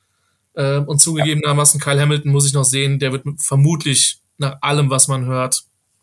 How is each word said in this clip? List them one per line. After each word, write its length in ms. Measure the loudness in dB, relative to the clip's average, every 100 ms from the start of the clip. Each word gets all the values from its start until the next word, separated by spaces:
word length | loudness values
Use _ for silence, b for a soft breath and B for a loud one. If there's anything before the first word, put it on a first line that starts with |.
| _ _ _ _ _ -4
ähm, 320 | 0 0 0
und 120 | 0
zugegebenermaßen 800 | 0 0 0 0 0 2 2 0
Kyle 200 | 0 2
Hamilton 320 | 2 0 2
muss 140 | 2 2
ich 60 |
noch 120 | 0
sehen, 340 | 0 0 0 0
der 140 | -2
wird 120 | -4
m-, 140 | -8 -6
vermutlich 840 | -2 2 4 2 0 0 0 -4 _ -8
nach 220 | -8 -4
allem, 280 | -2 0 0
was 160 | 2 0
man 180 | 0 -4
hört, 380 | -4 -4 -6 -8 _ _ _